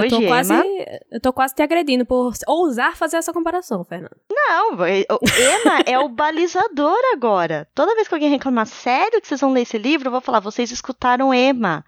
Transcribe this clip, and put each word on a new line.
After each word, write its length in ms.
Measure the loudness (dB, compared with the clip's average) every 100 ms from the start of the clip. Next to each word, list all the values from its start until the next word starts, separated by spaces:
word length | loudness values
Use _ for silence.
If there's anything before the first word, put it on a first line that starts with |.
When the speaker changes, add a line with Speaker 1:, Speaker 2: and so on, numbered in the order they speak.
Speaker 1:
depois 100 | 2
Speaker 2:
tô 60 | 2
Speaker 1:
de 60 | 2
Speaker 2:
quase, 240 | 2 2
Speaker 1:
Ema 120 | 2 2 -2 -8 -14 -12
Speaker 2:
eu 100 | -4
tô 120 | -2
quase 240 | 0 0 0
te 60 |
agredindo 440 | 0 2 2 2 2
por 260 | 0 -2 -4 -2
ousar 500 | 0 0 0 -2 -2
fazer 200 | -2 -2
essa 160 | -2
comparação, 520 | -4 -2 -4 -4 -6
Fernanda. 320 | -8 -12 -14 -16 -6
Speaker 1:
Não, 460 | -2 0 2 0 0
vai, 280 | 0 0 0
o, 80 | 0 0 2 2 4
Ema 180 | 2 2
é 140 | 2 0
o 100 | 0
balizador 920 | -2 -2 0 0 0 -2 0 0 2 0
agora. 540 | 0 0 0 0 -4 -6
Toda 220 | -2 0 2
vez 100 | 0
que 80 |
alguém 160 | 0 0
reclamar, 360 | 0 0 -2 -2
"Sério 540 | -4 -2 0 0 -2
que 60 | -2
vocês 140 | -2
vão 120 | 2
ler 100 | 2
esse 140 | 0 -2
livro?", 300 | 0 0 -2
eu 60 |
vou 80 | -4
falar, 180 | -2 -2
"Vocês 320 | -2 -4 -6
escutaram 640 | -6 -10 -4 0 2 2
Ema." 500 | 4 2 2 -2 -4